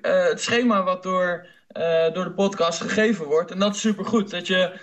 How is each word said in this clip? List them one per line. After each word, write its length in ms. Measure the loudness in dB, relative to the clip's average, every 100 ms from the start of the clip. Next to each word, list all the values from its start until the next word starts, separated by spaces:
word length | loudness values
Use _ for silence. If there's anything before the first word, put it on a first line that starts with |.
eh, 220 | 0 2 2
het 120 | 0
schema 420 | 0 2 2 2
wat 200 | 0 -4
door, 440 | -2 0 0 -4 -10 -20 _
eh, 440 | -4 0 2 2
door 120 | 0
de 80 | -4
podcast 480 | 0 0 2 -2 -2
gegeven 440 | -2 0 2 0
wordt. 260 | 0 0 0
En 80 | -2
dat 160 | -2
is 60 | 0
supergoed. 500 | -2 -2 0 0 0
Dat 160 | -4 -2
je 340 | 0 0 -4